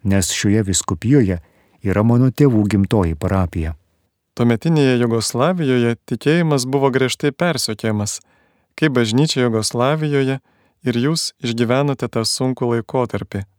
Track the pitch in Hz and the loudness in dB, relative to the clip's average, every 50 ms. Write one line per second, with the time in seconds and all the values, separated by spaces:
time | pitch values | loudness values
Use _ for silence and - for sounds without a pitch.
0 | - 98 98 98 90 - - - - 104 101 110 107 95 92 - - - - 82 | 0 0 0 0 0 -2 -4 -2 0 2 2 2 2 0 -2 -2 -2 -4 -6 -4
1 | - 113 139 147 120 92 92 82 - _ _ _ _ _ _ _ - 101 92 104 | 0 2 4 4 4 2 0 -4 -8 _ _ _ _ _ _ _ -4 -2 0 2
2 | 107 117 120 120 131 131 120 - 147 139 120 107 104 101 104 101 98 95 - 110 | 2 4 4 4 2 2 2 2 2 4 4 4 2 2 2 2 2 2 2 2
3 | 92 85 80 76 - 92 95 95 92 85 - 87 80 80 80 - _ _ _ _ | 2 0 -2 -2 -2 -2 0 0 -2 -2 -2 -4 -4 -4 -6 -10 _ _ _ _
4 | _ _ _ _ _ _ _ - 120 120 117 110 - 165 170 151 143 131 127 120 | _ _ _ _ _ _ _ 0 2 2 2 2 0 0 2 4 4 4 4 2
5 | 120 117 117 113 107 - - 120 131 165 185 175 160 135 127 123 120 117 117 - | 2 0 0 -2 -2 -4 -2 0 0 0 0 -2 0 0 2 2 2 0 -2 -4
6 | _ - 131 113 - 139 156 175 170 156 147 139 123 131 135 143 135 139 123 131 | _ -8 -8 -2 0 0 2 2 2 2 0 0 -2 -2 -2 0 0 2 2 2
7 | 131 127 - _ - 147 135 _ 175 175 160 - - - 110 107 - 113 107 107 | 0 0 -2 _ -4 -4 -2 _ -2 -2 -2 -2 -4 -6 -6 -4 -4 -2 -2 -2
8 | 104 101 - - _ _ _ _ _ _ _ _ _ _ _ - 156 156 131 123 | -4 -6 -8 -12 _ _ _ _ _ _ _ _ _ _ _ -2 -2 0 2 2
9 | 117 110 107 127 151 160 - 139 127 123 110 110 107 - - 120 120 131 151 160 | 0 2 2 0 0 0 0 0 0 0 0 0 -2 -2 -2 -2 0 0 0 -2
10 | 156 151 143 139 135 131 135 135 _ _ _ _ _ _ _ _ _ 131 117 120 | -2 -2 0 0 0 0 -2 -4 _ _ _ _ _ _ _ _ _ -2 -2 0
11 | 120 143 165 160 - - _ _ - 120 117 117 120 113 123 131 143 147 139 - | 0 0 -2 -2 -4 -8 _ _ -6 -6 -2 -2 0 0 2 0 0 -2 -2 -4
12 | - 117 - 127 113 - - - 131 131 127 - 131 120 120 117 107 - - 131 | -6 -4 -4 -4 -4 -4 -4 -4 -4 -4 -2 -2 -2 -2 -2 -2 -4 -4 -4 -4
13 | 123 117 - 104 95 - - 98 98 _ _ | -4 -2 -4 -8 -8 -6 -8 -10 -10 _ _